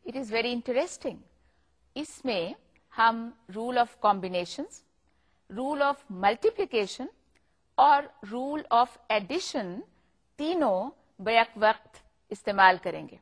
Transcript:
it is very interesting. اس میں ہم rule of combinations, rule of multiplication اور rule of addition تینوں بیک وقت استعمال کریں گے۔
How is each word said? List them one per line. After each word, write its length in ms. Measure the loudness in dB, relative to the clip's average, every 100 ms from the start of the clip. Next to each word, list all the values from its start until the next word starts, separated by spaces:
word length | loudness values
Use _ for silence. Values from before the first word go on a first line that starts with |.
| -10
it 100 | -10
is 140 | -4
very 220 | -4 -2
interesting. 640 | -4 -2 -2 -2 -6 -10 -10 -20 _ _ _ _ _ _ -14
اس 280 | -12 -10 -6
میں 280 | -4 -6 -10 _ _ _ 2
ہم 320 | 2 2 -10 -16 -14 -10
rule 220 | -2 0
of 220 | 0 2
combinations, 840 | 2 2 -2 -4 -6 -10 -12 -14 _ _ _ _ _ _ _
rule 340 | -8 -6 0
of 140 | 0 0 _
multiplication 1000 | 0 0 2 0 0 -2 -2 -4 -8 -14 _ _ _ _ _ _ 4
اور 280 | 6 6 0 _ -12
rule 320 | -8 -6 -8 2
of 260 | 2 2 -2 _
addition 680 | -4 -2 -6 -4 -6 -6 -10 -14 _ _ _ _ -8
تینوں 520 | -4 0 0 0 -4 -12 _ _
بیک 340 | 0 2 2 2
وقت 400 | 2 2 _ -20 _ _ _
استعمال 480 | -8 -4 6 6 6
کریں 240 | -2 -8 -12
گے۔ 80 | -20